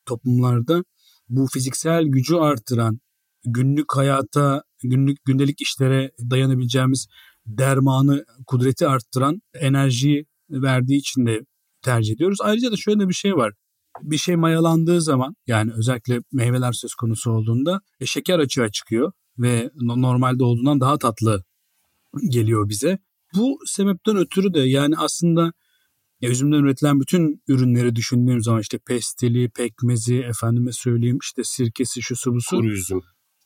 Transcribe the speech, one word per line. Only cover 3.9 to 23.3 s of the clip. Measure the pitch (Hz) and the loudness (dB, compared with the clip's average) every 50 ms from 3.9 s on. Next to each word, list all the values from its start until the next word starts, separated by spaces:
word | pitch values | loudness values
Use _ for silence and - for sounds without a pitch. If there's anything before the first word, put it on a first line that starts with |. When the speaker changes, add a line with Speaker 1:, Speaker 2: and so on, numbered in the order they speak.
| - | 0
Speaker 1:
hayata, | 139 135 139 135 135 131 - - 147 143 143 135 147 - _ _ _ - | 0 2 2 2 0 -2 -2 0 2 2 2 2 0 -4 _ _ _ -4
günlük, | 123 131 135 135 139 139 - _ | 0 0 2 2 2 0 -2 _
gündelik | 131 131 135 139 139 143 - | 0 2 2 2 0 0 -2
işlere | - - - - 135 131 131 135 135 135 - - 120 120 | -6 -8 -4 0 0 2 2 0 0 -4 -8 -10 -6 -2
dayanabileceğimiz | 131 131 135 135 135 127 127 120 127 131 131 131 135 131 - - _ - - - _ _ _ | 0 2 2 2 2 0 0 0 0 2 2 2 0 0 -4 -10 _ -20 -20 -20 _ _ _
dermanı, | 110 107 107 131 135 135 135 135 139 131 131 135 143 143 143 - - _ 135 131 - | -12 -4 -2 0 2 2 2 2 2 4 4 4 4 2 2 -2 -8 _ -20 -8 -4
kudreti | 131 123 123 135 131 - 175 147 | -2 0 0 0 0 0 0 0
arttıran | 135 127 - - - 127 131 143 165 208 - _ _ | 0 0 -2 -4 -4 -2 -2 -2 -2 -4 -8 _ _
enerjiyi | - 151 135 139 139 139 135 123 120 135 147 147 143 151 - _ _ _ _ | -4 -2 0 2 2 2 2 0 0 2 2 0 0 -2 -8 _ _ _ _
verdiği | 151 131 135 135 131 127 123 131 139 143 | -6 -2 0 0 2 2 2 2 0 0
için | 139 - - 131 123 | 0 -2 -2 0 0
de | 117 113 110 - - _ _ _ _ _ _ | 0 0 -2 -6 -10 _ _ _ _ _ _
tercih | - 127 123 117 110 107 110 | -2 0 0 0 0 0 -2
ediyoruz. | 117 160 190 202 196 | 0 0 0 0 0
Ayrıca | 208 208 214 233 247 247 | 0 0 0 0 0 -2
da | 214 180 | -2 -2
şöyle | - 208 214 208 196 185 | -2 0 0 2 0 0
bir | 175 | -2
şey | - - 202 196 | -2 -2 0 0
var. | 151 117 104 - _ _ _ _ _ _ _ _ - | 2 0 0 -4 _ _ _ _ _ _ _ _ -16
Bir | - 147 156 151 | -6 -4 -4 -2
şey | - 180 180 | 0 0 0
mayalandığı | 170 165 165 160 165 165 165 165 165 165 165 175 175 | 2 2 2 2 2 2 2 2 2 2 2 2 2
zaman, | 160 156 143 127 127 139 - - _ - | 2 2 0 0 0 -2 -6 -10 _ -2
yani | 117 107 107 113 113 113 | 0 0 0 -2 -2 -2
özellikle | 107 127 127 120 - 123 123 120 - - | -2 -2 -2 -2 -2 -4 -4 -4 -4 -4
meyveler | - 135 117 123 123 127 123 123 | -4 -2 0 0 0 0 0 -2
söz | 117 - - 117 - | -4 -6 -8 -12 -10
konusu | - 120 113 110 - - 120 | -6 -4 -4 -4 -2 -2 -2
olduğunda, | 113 110 107 113 113 123 139 165 185 196 - _ _ _ | -2 0 0 0 0 0 0 -2 -2 -4 -6 _ _ _
e, | 131 | -8
şeker | - - 143 139 - 180 165 | -6 -6 -4 -2 0 0 0
açığa | 147 127 - 139 117 110 | 0 0 0 0 0 -2
çıkıyor | - - - - 113 113 135 185 - _ _ _ _ 120 | -2 -6 -8 -4 -2 -2 -2 -2 -4 _ _ _ _ -2
ve | 120 123 120 113 117 277 - | 0 0 0 0 -2 -4 -6
no-, | 147 120 120 120 127 | -4 -4 -2 0 0
normalde | 127 127 123 123 131 127 127 127 135 | 2 2 2 2 2 2 2 2 2
olduğundan | 120 120 117 120 143 147 139 | 2 2 2 2 2 2 2
daha | 123 135 147 147 | 2 2 0 0
tatlı | - 120 110 - 110 110 107 98 - _ _ _ _ _ _ _ _ _ _ _ _ _ - 143 233 175 | 0 -2 -2 0 0 0 0 0 -4 _ _ _ _ _ _ _ _ _ _ _ _ _ -10 -6 -4 -2
geliyor | 123 120 110 107 113 107 104 101 | 0 0 2 2 2 0 0 -2
bize. | 104 101 127 170 196 190 - _ _ _ _ _ | -4 -2 -2 -2 -2 -2 -6 _ _ _ _ _